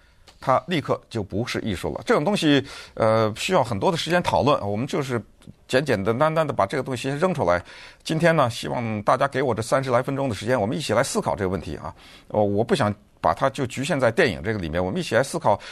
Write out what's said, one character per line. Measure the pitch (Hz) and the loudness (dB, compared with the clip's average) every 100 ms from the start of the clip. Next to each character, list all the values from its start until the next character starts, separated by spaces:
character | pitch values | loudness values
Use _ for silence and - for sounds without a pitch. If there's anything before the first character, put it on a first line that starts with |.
| _ _ - _ | _ _ -20 _
它 | - 127 - | 0 0 2
立 | 165 | -2
刻 | 123 117 - | -2 -4 -4
就 | 113 | -8
不 | 95 95 120 | -4 -4 -4
是 | - | -4
艺 | 110 | -4
术 | 87 82 | -4 -4
了。 | - | -4
这 | - | 0
种 | 196 | 2
东 | 156 208 | 2 2
西， | 156 139 117 - - | 4 4 2 -10 -12
呃， | - 110 113 110 - | 0 4 4 2 0
需 | - | 0
要 | 180 | 2
很 | 117 98 | 2 0
多 | 170 | 0
的 | 170 | 0
时 | 160 | 0
间 | 175 | 0
讨 | - 85 | 2 2
论， | 120 135 101 | 4 2 0
我 | 104 | -4
们 | |
就 | 139 170 | -2 -4
是 | 135 117 - _ - - - | -2 -4 -6 _ -20 -20 -2
简 | 131 | 0
简 | 147 101 | 2 0
单 | 98 117 156 | 0 2 2
单 | 160 147 | 2 0
的 | |
把 | 110 98 | 0 0
这 | 143 | -2
个 | |
东 | 127 123 | -4 -6
西 | |
先 | 135 143 | -4 -2
扔 | 185 | -2
出 | 147 | 2
来。 | 87 87 - - - - | 2 2 -2 -16 -20 -12
今 | - 160 | -4 2
天 | 165 | 4
呢， | 165 120 | 4 2
希 | - 147 | -2 -6
望 | 135 117 107 | -4 -4 -2
大 | 120 131 | 0 2
家 | 139 | 0
给 | 131 | 0
我 | 135 | -2
这 | 110 | -2
三 | - 135 | 0 0
十 | 131 | 2
来 | 120 | 0
分 | 135 135 | 0 -2
钟 | 139 | -4
的 | |
时 | 98 104 | -4 -2
间， | 127 | 0
我 | 101 | 0
们 | 165 | -2
一 | |
起 | - | 0
来 | 110 | 0
思 | 139 226 | 0 -2
考 | - | -2
这 | - | -2
个 | 92 | -2
问 | 92 | -2
题 | 73 - | -6 -10
啊。 | 73 - - - - | -10 -14 -20 -20 -4
呃， | 107 | 0
我 | 104 101 | 2 0
不 | 120 | 0
想 | 185 104 98 _ _ | 2 0 -2 _ _
把 | 80 | 0
它 | 85 135 | 2 0
就 | - 123 | -2 -6
局 | - | -6
限 | 156 147 | -4 0
在 | 117 | 2
电 | 120 143 | 4 2
影 | 69 | 0
这 | 95 | -4
个 | 107 | -4
里 | 80 | -2
面， | 87 | -2
我 | 92 | -2
们 | 180 | -4
一 | |
起 | - | 0
来 | 113 | 0
思 | 135 170 | 0 0
考， | 113 101 - | 0 0 -4